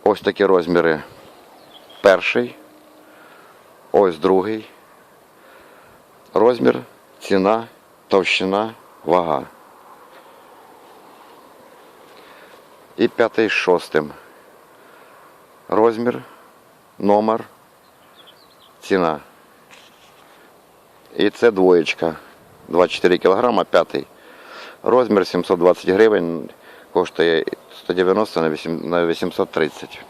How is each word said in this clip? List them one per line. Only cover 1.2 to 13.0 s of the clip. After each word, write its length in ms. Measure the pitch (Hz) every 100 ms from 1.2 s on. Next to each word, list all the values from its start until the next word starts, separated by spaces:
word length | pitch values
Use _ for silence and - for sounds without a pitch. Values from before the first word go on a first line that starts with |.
| - - - - - - - -
Перший, 540 | 101 92 - 123 123 - - - - - - - - - - - _ - -
ось 260 | - 98 80
другий. 480 | 92 95 98 110 107 - _ _ _ _ _ _ - - - - - - _ _ -
Розмір, 460 | - 113 120 127 123 127 - _ _
ціна, 480 | - 98 95 113 117 - _ _ _
товщина, 680 | 98 87 - 95 98 110 - - - -
вага. 380 | 90 85 71 71 - - - - - - - - - - - - - - - - - - - - - - - - - - - - - - - - - -
І 100 | -